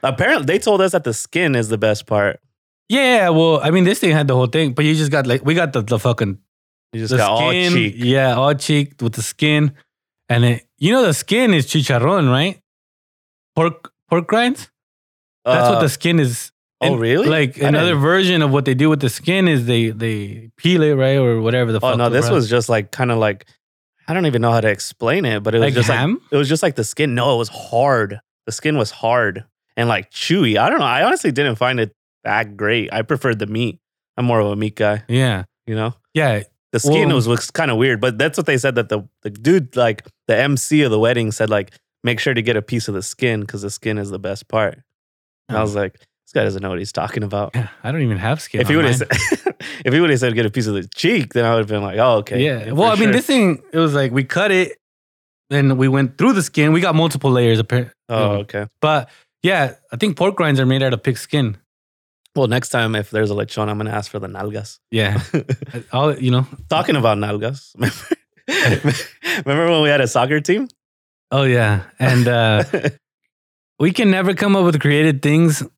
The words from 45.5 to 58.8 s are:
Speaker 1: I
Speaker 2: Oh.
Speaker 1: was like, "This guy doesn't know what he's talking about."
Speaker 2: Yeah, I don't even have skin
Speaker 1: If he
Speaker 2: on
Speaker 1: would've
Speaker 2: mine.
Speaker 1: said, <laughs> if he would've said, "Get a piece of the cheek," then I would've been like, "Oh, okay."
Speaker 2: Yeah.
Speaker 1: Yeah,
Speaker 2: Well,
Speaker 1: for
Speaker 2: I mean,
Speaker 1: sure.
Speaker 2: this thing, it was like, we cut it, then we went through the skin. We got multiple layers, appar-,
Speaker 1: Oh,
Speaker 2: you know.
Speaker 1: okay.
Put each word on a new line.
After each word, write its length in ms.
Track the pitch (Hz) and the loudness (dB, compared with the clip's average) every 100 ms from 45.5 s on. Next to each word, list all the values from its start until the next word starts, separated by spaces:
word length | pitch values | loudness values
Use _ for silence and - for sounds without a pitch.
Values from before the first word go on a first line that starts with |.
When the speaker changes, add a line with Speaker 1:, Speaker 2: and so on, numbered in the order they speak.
| 110 | -4
Speaker 1:
I 40 | |
Speaker 2:
Oh. 20 | |
Speaker 1:
was 100 | 107 104 | -2 -2
like, 180 | 95 | -6
"This 380 | _ _ _ _ | _ _ _ _
guy 100 | - | -2
doesn't 180 | 104 98 | -2 -4
know 80 | 95 | -6
what 80 | 90 | -8
he's 140 | 95 | -6
talking 320 | - 90 - | -6 -6 -6
about." 280 | 104 101 101 - | -6 -6 -6 -6
Speaker 2:
Yeah, 140 | 110 - | -8 -10
I 80 | - | -8
don't 120 | 156 | -4
even 140 | 131 101 | -2 -2
have 220 | 104 156 | -4 -6
skin 220 | - - | -6 -4
Speaker 1:
If 60 | 104 | 0
he 80 | 151 | 2
Speaker 2:
on 80 | 147 | 2
Speaker 1:
would've 140 | 123 | 0
Speaker 2:
mine. 100 | - 127 | -2 -4
Speaker 1:
said, 360 | - - - - - | -2 -4 -4 -8 -16
<laughs> 160 | - 127 | -8 -2
if 60 | |
he 60 | 139 | 2
would've 200 | 170 131 | 2 2
said, 160 | 123 113 | 0 0
"Get 100 | 110 | -2
a 60 | |
piece 160 | 120 110 | -2 -4
of 80 | 101 | -4
the 120 | 90 - | -8 -4
cheek," 380 | 170 226 120 | -2 0 -2
then 100 | 120 | -2
I 120 | 117 117 | 0 0
would've 120 | 104 | 0
been 140 | 104 | -4
like, 160 | 101 95 | -4 0
"Oh, 200 | 127 110 | 2 2
okay." 280 | 104 107 147 | 0 -2 -2
Speaker 2:
Yeah. 200 | 123 107 | -2 -6
Speaker 1:
Yeah, 40 | |
Speaker 2:
Well, 180 | 135 220 | 0 2
Speaker 1:
for 60 | 214 | 2
Speaker 2:
I 20 | |
mean, 80 | 214 | 2
Speaker 1:
sure. 60 | |
Speaker 2:
this 120 | 208 262 | 0 0
thing, 380 | 269 196 151 - | 2 2 0 -4
it 60 | 160 | -2
was 160 | 160 143 | 0 0
like, 160 | 135 | 0
we 120 | 127 | -2
cut 280 | 131 165 208 | -2 -2 0
it, 260 | 190 170 - _ _ _ _ _ _ _ | 0 -2 -6 _ _ _ _ _ _ _
then 260 | 143 139 131 | 0 2 2
we 100 | 131 | 2
went 320 | 135 135 - | 2 0 0
through 140 | 226 | 2
the 100 | 214 | 2
skin. 300 | 151 - 151 | 0 0 2
We 60 | 160 | 2
got 120 | 180 | 2
multiple 380 | 160 160 143 139 | 2 0 0 0
layers, 280 | 127 120 110 | 2 4 2
appar-, 300 | 107 123 120 _ _ | 0 -2 -4 _ _
Speaker 1:
Oh, 60 | 113 | -2
Speaker 2:
you 40 | 104 101 | 0 -2
know. 40 | |
Speaker 1:
okay. 240 | 101 101 104 _ | -4 -8 -10 _